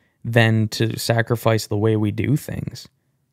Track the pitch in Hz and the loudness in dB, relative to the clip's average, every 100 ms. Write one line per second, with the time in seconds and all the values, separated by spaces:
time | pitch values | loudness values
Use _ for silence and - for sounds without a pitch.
0 | _ _ 120 117 113 110 107 - 113 113 | _ _ 0 4 4 4 0 -2 -2 -2
1 | - 117 113 117 113 110 - 104 110 110 | -2 0 0 0 2 0 0 -2 0 2
2 | 107 107 113 151 - - - - - _ | 0 -2 0 -2 -2 -8 -8 -12 -20 _
3 | _ _ _ | _ _ _